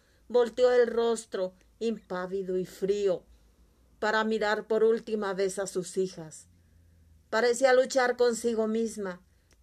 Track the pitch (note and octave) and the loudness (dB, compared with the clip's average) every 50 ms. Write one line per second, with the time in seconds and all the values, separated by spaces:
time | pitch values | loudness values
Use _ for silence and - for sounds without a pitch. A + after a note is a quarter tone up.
0 | _ _ _ _ _ - A3 B3 A#3+ A3 - B3+ B3 B3 B3 B3 A#3+ A#3 A3+ A#3 | _ _ _ _ _ 0 2 2 2 2 2 2 2 4 6 4 4 2 2 0
1 | A#3 A#3 A3+ A3 - - - F#3+ F#3 F#3 - _ _ _ _ - A3 A#3 G#3+ G#3 | 0 0 0 -2 -6 -8 -6 -6 -6 -6 -8 _ _ _ _ -6 -4 -4 -4 -6
2 | _ - F#3 F3+ F#3 F3+ F#3+ G3 F#3 F#3 F#3 F#3 F3 - - - G3 F#3+ G#3 G#3 | _ -8 -8 -6 -6 -6 -6 -6 -4 -4 -4 -4 -4 -6 -8 -4 -2 0 0 2
3 | G3+ F#3+ E3+ - - _ - _ _ _ _ _ _ _ _ _ _ _ _ - | 2 0 0 0 -4 _ -20 _ _ _ _ _ _ _ _ _ _ _ _ -4
4 | A3 G#3+ A3 A3 A3 A3 A3 G#3 G#3+ G#3 G#3+ G#3+ G3+ - A3+ G#3+ A3 A3+ A3+ A3+ | -2 0 0 0 0 0 0 0 0 -2 -2 -2 -2 0 2 4 4 4 2 2
5 | - A3+ G#3+ G#3+ G#3 G3 F#3+ F#3 G3 F#3+ - G3+ F#3+ F#3 - F#3 E3+ - - F#3+ | -2 -4 -4 -4 -2 -2 -2 0 -2 -2 -2 -4 -6 -4 -4 -6 -6 -4 -4 -4
6 | F#3+ F#3 - E3+ D#3 D#3 - - - _ _ _ _ _ _ _ _ _ _ _ | -4 -4 -4 -12 -16 -18 -18 -20 -20 _ _ _ _ _ _ _ _ _ _ _
7 | _ _ _ _ _ - A3 A3 A#3 B3 A#3 A#3+ C4+ C4 B3+ B3+ C4 - - C4 | _ _ _ _ _ -4 -2 0 2 2 2 4 4 4 6 4 4 4 2 2
8 | B3 B3 A#3+ - A#3+ A#3+ A3+ A3+ - A#3 A3+ A3 A3 A3 A3 A3+ A3+ G#3+ A3 G#3+ | 2 2 2 2 2 2 0 0 -2 -2 0 0 0 0 0 -2 -2 -4 -6 -8
9 | G3 F#3 F3 F3+ _ _ _ _ _ _ _ _ | -8 -8 -10 -12 _ _ _ _ _ _ _ _